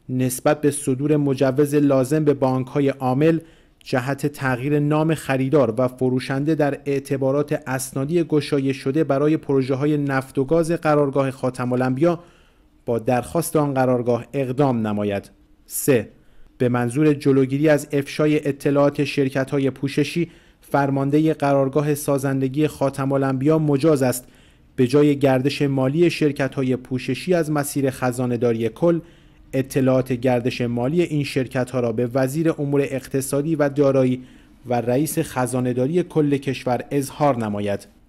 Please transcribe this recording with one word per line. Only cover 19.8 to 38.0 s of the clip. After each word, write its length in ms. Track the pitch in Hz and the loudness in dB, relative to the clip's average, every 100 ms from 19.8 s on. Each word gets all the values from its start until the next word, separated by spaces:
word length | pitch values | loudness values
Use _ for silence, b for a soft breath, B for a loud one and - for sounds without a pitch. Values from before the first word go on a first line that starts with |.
| 139 - 143 170 165 B B B | -4 -2 -2 -2 -4 B B B
فرمانده 720 | - 143 139 139 135 147 156 | -4 0 0 0 0 2 2
قرارگاه 600 | 151 143 139 135 147 147 | 2 2 2 2 0 0
سازندگی 720 | 143 - 139 139 135 131 135 151 | -2 0 -2 0 -2 -2 0 -2
خاتم 460 | - 139 135 135 | 0 -2 -2 -2
الانبیا 460 | 139 135 131 139 160 | 0 0 0 2 2
مجاز 440 | 151 143 156 147 | 2 2 4 4
است 220 | 127 123 - b b b b - | 2 -2 -8 b b b b 0
به 100 | 123 | 2
جای 320 | 143 147 143 | 4 4 4
گردش 440 | 139 131 135 143 | 2 2 0 0
مالی 480 | 143 135 131 151 175 | 0 0 0 2 2
شرکت‌های 640 | - 151 139 135 143 131 123 | 2 0 0 -4 -2 -2 -2
پوششی 580 | - 127 131 131 - | -4 -6 -4 -4 0
از 160 | 175 151 | 0 0
مسیر 400 | 151 139 147 135 | -2 -2 -2 -2
خزانه‌داری 800 | 127 127 120 123 120 120 113 113 | 0 -2 -2 -2 0 0 0 -2
کل، 320 | - 170 170 B B B B - | 0 0 0 B B B B -8
اطلاعات 600 | 135 131 147 131 131 127 | -4 -2 0 2 2 0
گردش 480 | 127 127 123 120 - | -2 0 0 0 -2
مالی 420 | 120 120 123 170 | -4 -2 -2 0
این 220 | 165 147 | 0 -2
شرکت‌ها 560 | 139 143 120 131 123 127 | -2 -2 -4 -4 -4 -2
را 120 | 120 | -2
به 140 | 113 123 | 0 -2
وزیر 480 | 127 131 147 165 156 | 0 -2 0 -2 0
امور 220 | 143 139 | 0 0
اقتصادی 760 | 139 131 - 139 131 139 147 156 | 0 -4 -4 -4 -2 -2 -2 0
و 120 | 143 | 0
دارایی 540 | 139 139 135 131 127 B B B B 120 | 2 2 4 2 0 B B B B -4
و 140 | 120 | -2
رئیس 380 | 117 127 156 - | 0 0 0 -2
خزانه‌داری 840 | 147 131 127 127 127 123 131 175 | -4 -2 -2 -2 -2 0 0 0
کل 340 | 175 160 147 139 | -2 0 2 0
کشور 480 | 139 131 - 120 - | -2 -4 -2 -4 -2
اظهار 460 | 143 135 - 147 120 | -4 -4 0 0 0
نماید. 500 | 110 104 101 101 - - | -2 -4 -2 -4 -6 -20